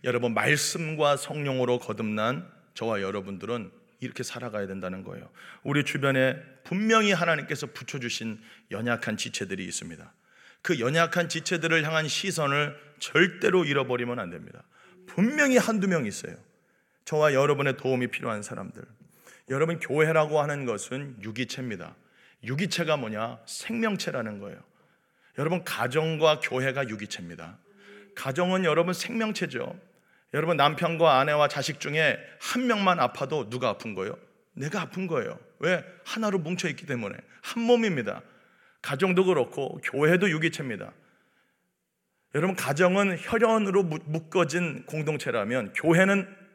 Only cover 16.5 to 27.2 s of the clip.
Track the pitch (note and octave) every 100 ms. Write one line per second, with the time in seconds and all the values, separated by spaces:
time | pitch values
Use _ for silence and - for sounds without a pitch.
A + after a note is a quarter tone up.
16.5 | _ _ _ _ _ - D#3 D3+ C3+ C#3+
17.5 | C#3+ C#3 C3 C3 B2+ B2 - B2 G#2+ G2+
18.5 | - - - - _ - _ - - -
19.5 | C3+ E3 E3 - C#3+ D#3 D#3+ D3+ D3+ D3
20.5 | C#3+ B2+ G#2 - C3 C#3+ A2+ G#2 G#2+ -
21.5 | - B2+ G2 D#2+ - _ _ _ _ A2+
22.5 | C#3 G3+ - D#3+ D3+ A2 G#2+ A2+ A#2+ -
23.5 | - - A3+ A3+ F#3+ - C3 A2 G#2 G2+
24.5 | - - _ _ _ _ _ _ - D3+
25.5 | F3+ F3 - B2 C#3+ D#3+ D#3 D#3 D3+ -
26.5 | B2+ C3+ C3 B2+ G#2+ G#2 -